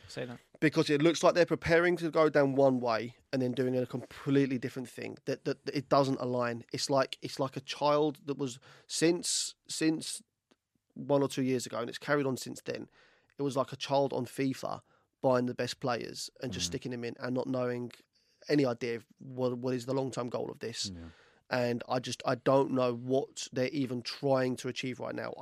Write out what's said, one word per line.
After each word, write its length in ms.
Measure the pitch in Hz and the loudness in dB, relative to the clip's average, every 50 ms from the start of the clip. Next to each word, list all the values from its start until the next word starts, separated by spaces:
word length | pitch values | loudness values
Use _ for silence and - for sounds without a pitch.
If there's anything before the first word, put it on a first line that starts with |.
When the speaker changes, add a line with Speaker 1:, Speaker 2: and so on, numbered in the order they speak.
| - - | -10 -12
Speaker 1:
say 180 | - 139 127 | -10 -10 -10
that? 120 | 123 120 - _ _ - - | -10 -10 -14 _ _ -4 0
Speaker 2:
Because 300 | - 151 - 160 151 - | 2 2 4 4 2 4
it 120 | 151 143 | 4 4
looks 220 | 147 165 160 - - | 6 4 4 6 6
like 100 | 170 - | 6 8
they're 120 | 175 165 | 6 6
preparing 520 | - 165 - - 156 165 165 170 180 175 165 | 4 2 -2 2 4 4 6 6 4 2 2
to 140 | 170 160 | 0 0
go 180 | 147 165 156 156 | 2 4 4 6
down 240 | 139 151 143 139 131 | 6 6 4 6 6
one 240 | 135 139 135 131 123 | 6 6 6 6 4
way 360 | 123 120 113 110 113 120 - _ _ _ - | 2 0 0 -2 -2 -6 -10 _ _ _ -2
and 80 | 131 | 0
then 100 | 127 123 123 | 0 0 0
doing 220 | 135 127 127 127 127 | 0 0 0 2 0
a 80 | 123 | -2
completely 760 | - - 131 - - - - - 143 139 139 139 131 135 120 | -2 -4 -8 -8 -10 -14 -8 -2 2 4 4 4 4 2 -2
different 280 | - 123 - 135 123 - | -4 -6 -8 -8 -10 -10
thing. 280 | - - - 110 - - - | -10 -10 -10 -10 -12 -10 -6
That, 180 | - 135 - - | -6 -6 -4 -4
that, 200 | 143 135 - - | -6 -6 -6 -6
that 100 | - - | -6 -6
it 140 | 143 - - | -4 0 4
doesn't 300 | 151 139 139 131 135 - | 4 4 4 4 2 -2
align. 440 | 127 127 123 123 120 120 117 117 117 _ | -2 -2 -2 0 0 -2 -4 -6 -8 _
It's 180 | - 135 - - | -8 -4 -2 2
like, 280 | 143 135 131 - - - | 2 2 2 2 -2 -10
it's 180 | - 131 - - | -10 -8 -6 -4
like 180 | 139 131 - 143 | -4 -4 -4 -8
a 40 | |
child 580 | - - - - 139 147 147 147 156 151 135 - - 143 | -10 -8 -6 0 2 4 4 4 2 2 -2 -4 -8 -8
that 100 | 139 139 | -6 -4
was 220 | 143 127 120 135 - - - - _ - | -4 -6 -6 -10 -18 -20 -20 -20 _ -8
since, 680 | - - 156 165 175 175 - - - - - - - _ _ - | -2 2 4 4 4 2 0 -2 -2 -2 -4 -6 -8 _ _ -10
since 540 | - - 160 160 - 156 - - - - - _ _ _ _ _ _ _ _ _ _ _ _ _ - | -6 -2 0 0 0 0 -4 -8 -10 -12 -14 _ _ _ _ _ _ _ _ _ _ _ _ _ -16
one 280 | - 139 127 143 139 139 | -8 -2 2 2 2 2
or 40 | 135 | 2
two 140 | - 147 | -2 -2
years 240 | 131 127 131 123 117 | 0 0 0 -2 -2
ago, 140 | - - 113 | -4 -6 -6
and 100 | 117 - | -6 -6
it's 80 | - - | -8 -8
carried 280 | - - 143 147 139 135 | -2 0 0 2 2 0
on 100 | 131 120 | -2 -4
since 240 | - 127 127 - | -6 -8 -12 -10
then. 260 | - - 123 117 113 - _ _ _ _ _ _ _ _ _ - | -8 -6 -6 -6 -8 -12 _ _ _ _ _ _ _ _ _ -4
It 40 | 143 | -4
was 140 | 143 123 135 | -2 0 -2
like 140 | 127 - | -2 -4
a 40 | - - | -6 -10
child 360 | - - 139 139 139 135 - | -6 -2 0 2 2 0 0
on 120 | 127 123 117 | -4 -6 -6
fifa 540 | - - 139 135 131 - - - - 104 - _ _ _ _ _ _ _ - | -4 -4 -2 -2 -2 -4 -6 -8 -8 -10 -12 _ _ _ _ _ _ _ 2
buying 240 | 135 127 123 123 123 | 4 4 4 2 0
the 80 | 120 | -2
best 240 | - 123 123 - - | -2 -4 -4 -4 -4
players 500 | - 131 120 113 - - - - - - - - - | -4 -2 -2 -2 -4 -8 -10 -10 -12 -14 -12 -8 -8
and 80 | 131 | -6
just 140 | 180 185 175 | -4 -4 -4
Speaker 3:
Mm. 20 | 175 | -4
Speaker 2:
sticking 240 | - 135 - 127 | -4 -6 -6 -6
them 120 | 123 120 120 | -8 -6 -6
in 120 | 117 - - | -8 -8 -6
and 140 | 127 127 127 | -4 -4 -2
not 140 | 127 123 135 | -2 -2 -2
knowing 440 | 131 127 123 123 123 120 123 117 - - _ _ _ _ _ _ _ _ - - | -2 -2 -2 -2 -2 -4 -6 -8 -12 -16 _ _ _ _ _ _ _ _ -2 2
any 160 | 151 147 139 | 4 4 4
idea 320 | 123 120 - 127 120 117 113 | 4 2 0 -2 -4 -4 -6
of 80 | 107 _ _ - | -8 _ _ -20
what, 380 | 143 135 127 123 127 123 127 120 | -16 -12 -4 -2 -2 0 0 -2
what 160 | 120 127 131 | -2 -2 -2
is 120 | 127 117 127 | -2 -2 -2
the 60 | 131 | -2
long-term 360 | 135 135 135 - 131 120 123 | -2 -2 -2 -4 -6 -6 -4
goal 220 | - 117 123 123 | -4 -6 -6 -6
of 80 | 123 - | -8 -8
this. 320 | - 117 117 - - 101 92 | -10 -8 -6 -6 -6 -8 -8
Speaker 3:
Yeah. 80 | 85 80 82 - _ _ _ _ _ _ - | -10 -14 -16 -18 _ _ _ _ _ _ -4
Speaker 2:
And 320 | - 127 123 120 120 120 - - | -2 0 0 0 -2 -2 -2 -2
I 80 | 123 131 | -2 -2
just, 220 | 120 127 120 - - | -2 -4 -8 -4 -2
I 100 | - 131 | -2 -2
don't 360 | 117 - 139 135 139 139 - | 0 2 4 4 4 4 2
know 220 | 135 127 127 123 120 | 2 0 2 0 0
what 540 | 120 123 127 131 135 - - - - - - | -2 -2 0 0 0 0 -2 -8 -12 -12 -6
they're 160 | - 127 127 127 | -4 -2 -2 -2
even 340 | 160 147 135 117 127 123 113 | -2 -4 -4 -4 -4 -6 -8
trying 540 | - - - - 139 135 131 131 127 127 120 | -8 -8 -2 0 2 2 4 2 0 -2 -4
to 100 | - 127 | -6 -8
achieve 320 | 123 - - 131 120 120 | -6 -6 -6 -8 -6 -8
right 160 | 123 120 120 | -8 -8 -6
now. 180 | 120 117 117 - - | -6 -8 -8 -8 -6